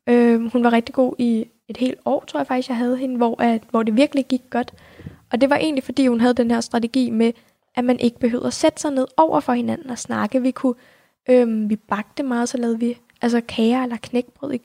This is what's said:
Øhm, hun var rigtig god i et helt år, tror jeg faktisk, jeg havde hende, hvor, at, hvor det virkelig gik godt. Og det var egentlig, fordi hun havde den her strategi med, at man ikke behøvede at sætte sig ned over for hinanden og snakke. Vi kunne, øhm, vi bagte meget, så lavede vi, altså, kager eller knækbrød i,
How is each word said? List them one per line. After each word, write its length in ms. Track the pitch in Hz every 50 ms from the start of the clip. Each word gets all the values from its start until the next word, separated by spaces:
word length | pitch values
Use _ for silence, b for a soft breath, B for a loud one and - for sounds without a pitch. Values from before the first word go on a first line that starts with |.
| _ 240
Øhm, 400 | 240 240 240 233 233 226 233 226
hun 140 | 247 247 233
var 100 | 233 233
rigtig 220 | 233 233 - -
god 200 | 269 254 254 - -
i 260 | 247 233 226 220 226 - _ _ _
et 100 | - 214
helt 220 | - 254 254 - - -
år, 180 | 233 277 294 -
tror 120 | - - 294
jeg 80 | 277
faktisk, 220 | - 262 254 254 -
jeg 80 | 240
havde 200 | 233 240 247 254
hende, 200 | 254 269 262 254
hvor, 240 | 233 240 226 226 -
at, 200 | 240 233 226 220 - _
hvor 140 | - 226 226
det 120 | 226 214
virkelig 280 | 240 294 294 - 277 254
gik 160 | - 262 254 - _
godt. 240 | - 240 254 - B B B B B B B B B B B -
Og 100 | 247 226
det 80 | 269 269
var 60 | 285
egentlig, 280 | - 247 320 285 262 -
fordi 240 | - 247 - 269
hun 140 | 247 240 226
havde 120 | 240 247 240
den 180 | 254 240 233
her 100 | 240 233
strategi 480 | - - - 233 226 233 - 262 247 233
med, 220 | 226 220 233 226 233 b b b b b _ _ _
at 100 | - 247
man 140 | 247 247 -
ikke 200 | 240 233 - -
behøvede 280 | 254 233 240 - -
at 60 | 247 -
sætte 280 | - - 311 - -
sig 100 | - 302
ned 160 | 277 262 262 - _
over 220 | - 320 320 - 294
for 140 | - - 247
hinanden 360 | 240 240 226 226 339 302 262
og 80 | 240
snakke. 440 | - - - 226 220 208 214 - 262
Vi 100 | 247 262
kunne, 240 | - - - 254 247 b b b b b b b b _ _ -
øhm, 400 | 254 247 240 233 220 220 214 208
vi 60 | 214
bagte 480 | - _ - 202 202 - - _ - 285
meget, 260 | 262 240 233 240 240
så 80 | -
lavede 220 | 247 233 233 226 226
vi, 180 | 240 233 240 - _ _ _ _
altså, 200 | - 233 240 233 233
kager 360 | - - - 220 226 247 262 254
eller 140 | 240 233 220
knækbrød 520 | - - 240 240 247 - _ _ 277 285 262
i, 80 | 240